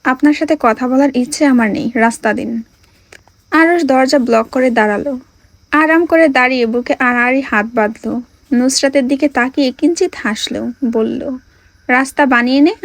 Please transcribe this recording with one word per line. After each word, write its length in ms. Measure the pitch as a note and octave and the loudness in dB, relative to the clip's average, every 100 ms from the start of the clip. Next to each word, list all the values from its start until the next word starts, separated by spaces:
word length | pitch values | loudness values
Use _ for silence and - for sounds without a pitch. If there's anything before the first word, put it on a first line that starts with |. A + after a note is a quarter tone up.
"আপনার 300 | C4 C4 D4 | -4 0 0
সাথে 220 | D4+ D#4 D4+ | 0 -2 0
কথা 280 | B3 A3 B3 | 0 0 0
বলার 220 | C4 C#4+ | 2 2
ইচ্ছে 320 | B3+ B3 - D4 | 0 -4 0 2
আমার 260 | B3 A3 | 2 2
নেই, 200 | G3 A#3 A#3+ | -2 -4 0
রাস্তা 380 | A3+ A3+ A3 | 0 0 -4
দিন।" 280 | G#3 G#3+ A3+ A3+ _ _ _ _ - _ _ - | -4 -4 -8 -10 _ _ _ _ -20 _ _ -2
আরশ 320 | D#4+ E4 F4 | 2 2 2
দরজা 360 | C#4+ C4 C4 C#4+ | 2 2 2 2
ব্লক 280 | A#3 A3+ A3+ | 2 0 0
করে 180 | C4 B3+ | 0 0
দাঁড়ালো, 500 | A#3 G#3+ G3+ C#4+ B3+ - _ _ _ - | 2 0 -2 -4 -8 -10 _ _ _ -4
আরাম 340 | D4 D#4 E4 E4+ | 0 2 2 2
করে 220 | E4 D#4+ | 4 4
দাঁড়িয়ে 380 | C4 B3+ C4 A3+ | 4 0 0 -2
বুকে 280 | A#3+ B3 C#4 | -2 -2 -2
আড়াআড়ি 420 | B3+ B3 A#3+ C4 | 0 0 0 0
হাত 240 | C4+ G#3+ A3 | 0 -2 -2
বাঁধল। 480 | A#3+ G#3+ A3 A3 A#3 A#3+ _ - | 0 -2 -2 -8 -8 -10 _ -4
নুসরাতের 540 | B3 B3+ C4 C#4 C#4 B3 | 0 0 0 0 0 0
দিকে 200 | C#4 D4 | 0 -2
তাকিয়ে 440 | C4+ B3 C4 C4 | 0 -2 -2 -2
কিঞ্চিত 400 | B3 D#4 E4+ F#4 - | 0 -2 0 -4 -4
হাসল, 560 | A3 A3 - G#3 A#3 A#3+ A#3+ | -6 -6 -6 -8 -8 -6 -4
বলল, 520 | A3+ A3 - - B3+ - _ _ _ - | -2 -2 -4 -8 -10 -14 _ _ _ -2
"রাস্তা 380 | B3 C4+ - C#4 | -2 0 0 2
বানিয়ে 360 | B3 A#3+ C4+ | 2 2 4
নে, 120 | D#4 G#4+ | 2 2